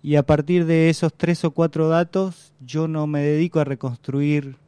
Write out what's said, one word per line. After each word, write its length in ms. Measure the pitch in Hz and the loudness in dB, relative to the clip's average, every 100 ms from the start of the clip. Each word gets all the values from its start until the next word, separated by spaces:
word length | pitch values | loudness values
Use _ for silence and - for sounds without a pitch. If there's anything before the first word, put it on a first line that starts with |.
Y 140 | 147 147 | 2 2
a 60 | |
partir 420 | 139 151 147 180 165 | 4 2 4 0 2
de 240 | 165 165 | 4 4
esos 240 | 160 165 | 2 -2
tres 320 | - 165 170 170 | -2 -2 0 -2
o 60 | |
cuatro 360 | - 165 160 160 | 0 -2 0 0
datos, 680 | 165 175 190 190 175 - _ | 0 0 -2 -4 -6 -20 _
yo 300 | 123 147 160 | -10 -6 -4
no 180 | 156 151 | -4 -4
me 140 | 147 | -2
dedico 400 | 147 151 170 165 | 0 0 0 -2
a 20 | |
reconstruir 920 | 143 135 131 120 - 135 147 147 139 131 | -2 -4 -8 -10 -6 -2 0 -2 -4 -16